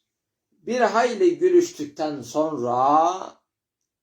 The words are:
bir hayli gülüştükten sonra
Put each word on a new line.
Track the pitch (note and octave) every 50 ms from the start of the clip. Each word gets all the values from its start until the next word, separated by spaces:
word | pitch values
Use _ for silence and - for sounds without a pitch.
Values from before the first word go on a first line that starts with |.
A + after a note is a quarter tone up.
| _ _ _ _ _ _ _ _ _ _
bir | _ _ _ - A#3 B3+
hayli | A#3+ G3+ F#3+ A3+ B3+ A#3+ A3+ G3 F#3 F3 D#3 D3
gülüştükten | F3 F#3 F3+ F3 - - - - D3 C#3+ - - D#3+ D3+ D3 C#3
sonra | A#2 A#2 - D3+ D#3 D#3+ D#3 C3 A#2+ B2 A#2+ B2 B2+ C#3 D3 D#3 E3 E3+ F#3 F#3+ - - - _ _ _ _ _ _ _ _ _ _ _ _ _